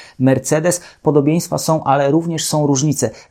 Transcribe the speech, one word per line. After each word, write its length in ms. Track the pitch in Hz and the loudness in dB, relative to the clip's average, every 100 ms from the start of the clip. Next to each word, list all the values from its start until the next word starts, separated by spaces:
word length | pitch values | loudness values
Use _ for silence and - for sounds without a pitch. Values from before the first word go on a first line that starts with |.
| - - | -20 -2
Mercedes. 600 | 131 131 - 151 170 170 - - | 2 2 0 0 0 -2 -8 -4
Podobieństwa 560 | 160 147 143 170 - 156 | 0 2 2 0 -2 -6
są, 260 | - 160 | -2 -2
ale 260 | - 139 139 | 0 0 2
również 360 | 156 170 160 - | 0 0 -6 -2
są 200 | 156 147 | -2 0
różnice. 440 | 139 151 135 113 - - | 0 0 -2 -4 -6 -14